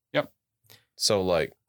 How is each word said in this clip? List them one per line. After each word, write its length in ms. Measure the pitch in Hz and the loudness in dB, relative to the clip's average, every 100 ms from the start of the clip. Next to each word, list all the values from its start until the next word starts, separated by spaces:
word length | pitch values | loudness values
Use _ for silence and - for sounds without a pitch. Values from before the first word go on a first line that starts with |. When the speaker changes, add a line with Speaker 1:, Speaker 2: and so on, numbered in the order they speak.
| _ | _
Speaker 1:
Yep. 200 | 151 - _ _ _ _ - _ - | -4 -4 _ _ _ _ -20 _ -4
Speaker 2:
So, 260 | - 104 | 0 0
like, 300 | 92 85 71 - | 2 0 0 -8